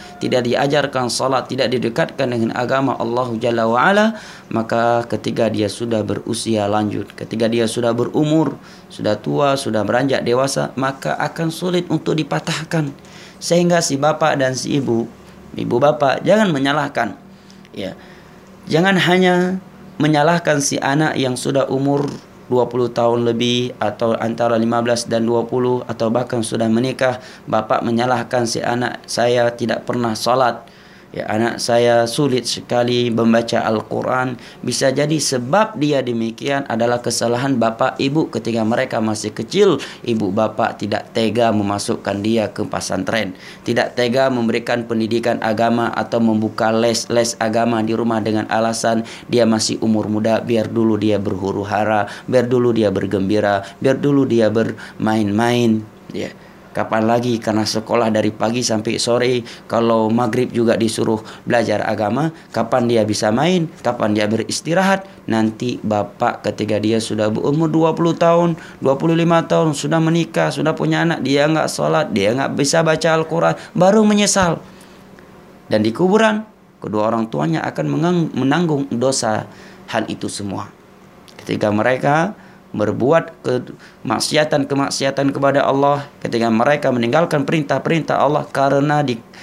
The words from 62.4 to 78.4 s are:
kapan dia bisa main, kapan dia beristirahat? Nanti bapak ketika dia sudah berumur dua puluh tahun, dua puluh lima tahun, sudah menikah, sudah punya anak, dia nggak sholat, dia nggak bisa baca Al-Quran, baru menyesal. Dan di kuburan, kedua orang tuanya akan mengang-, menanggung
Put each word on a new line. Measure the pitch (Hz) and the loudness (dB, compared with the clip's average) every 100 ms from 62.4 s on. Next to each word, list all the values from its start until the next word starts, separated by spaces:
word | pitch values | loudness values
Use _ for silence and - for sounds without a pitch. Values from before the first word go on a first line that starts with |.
| - | -8
kapan | 113 113 131 120 | -4 0 0 2
dia | 117 | 2
bisa | 107 104 107 | 2 0 0
main, | 117 160 185 156 - | 2 2 2 -2 -4
kapan | 120 123 110 | -4 -2 0
dia | 107 107 | 0 0
beristirahat? | 110 110 - 151 170 190 190 - - - | 0 -2 -6 -2 0 2 0 -2 -12 -2
Nanti | 110 110 110 123 - | 0 0 -2 -6 -4
bapak | 107 104 101 - 117 - - | -2 -2 -2 -2 -2 -2 -4
ketika | - 107 107 | -2 -2 0
dia | 107 113 | 2 0
sudah | - 110 107 | 0 -2 0
berumur | 110 135 151 160 | 0 0 0 2
dua | 160 165 156 | 2 2 2
puluh | 170 | 0
tahun, | - 170 170 175 160 - - | 2 4 4 2 -2 -8 -2
dua | 131 | 0
puluh | 135 160 165 | 2 2 2
lima | 170 165 | 4 2
tahun, | - 170 160 | 2 2 2
sudah | 143 147 165 | 0 0 2
menikah, | 160 170 160 170 156 | 2 2 0 0 0
sudah | 143 147 | 0 -2
punya | 156 160 156 | 0 0 2
anak, | 165 160 131 | 0 0 0
dia | 143 151 | 2 4
nggak | 156 131 | 2 0
sholat, | - 151 160 - | 0 0 0 0
dia | - 98 | 2 2
nggak | 127 131 | 2 0
bisa | - 143 165 160 | 0 2 2 2
baca | 160 165 | 2 2
Al-Quran, | 160 160 165 165 160 - | 2 0 0 0 0 -4
baru | - 185 220 208 | 2 4 6 4
menyesal. | 208 196 196 175 151 - - - - - - - - - - - | 4 2 2 2 0 -6 -20 -20 -20 -20 -20 -20 -20 -20 -18 -2
Dan | 107 | 0
di | 107 | 2
kuburan, | 113 185 208 220 214 220 - - _ | 2 2 4 4 0 -6 -16 -20 _
kedua | - 107 110 | -4 -2 0
orang | 113 110 | 0 -2
tuanya | 143 156 160 - | -2 -2 -2 -2
akan | - 151 | -4 -2
mengang-, | 143 165 180 156 | 0 2 2 0
menanggung | 123 | 0